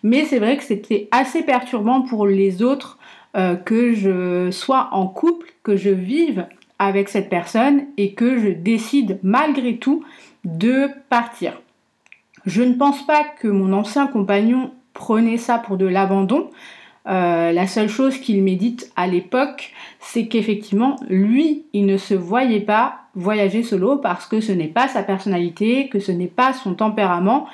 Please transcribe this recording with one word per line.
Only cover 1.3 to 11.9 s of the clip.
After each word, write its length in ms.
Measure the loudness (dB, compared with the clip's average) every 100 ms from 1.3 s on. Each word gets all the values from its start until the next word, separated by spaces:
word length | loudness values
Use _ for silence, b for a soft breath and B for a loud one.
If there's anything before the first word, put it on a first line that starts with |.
| -2
perturbant 580 | 0 0 0 -2 0 0
pour 260 | 0 0 2
les 360 | 4 2 2
autres, 340 | 0 0 -6 -20 B B B -2
euh, 180 | 0 -2
que 380 | 0 0 2
je 560 | 2 0 0 0 -2 -2
sois 400 | -4 0 0 0
en 140 | -2 -2
couple, 480 | 0 0 0 -6 _
que 140 | -2 0
je 160 | 2
vive 560 | 0 0 0 0 -2 -6 -14 _ _
avec 300 | -2 0 0
cette 200 | -2 -2
personne 540 | -4 -2 0 2 2 0 -4
et 200 | -4 0
que 240 | 0 2
je 80 | 0
décide 720 | 0 0 -2 0 0 0 -2
malgré 560 | 2 2 2 0 -2 -2
tout 260 | -2 -2 B B B B -10
de 420 | -2 0 2 0 -4 -2
partir. 520 | -2 -2 -6 -8 -8 _ _ _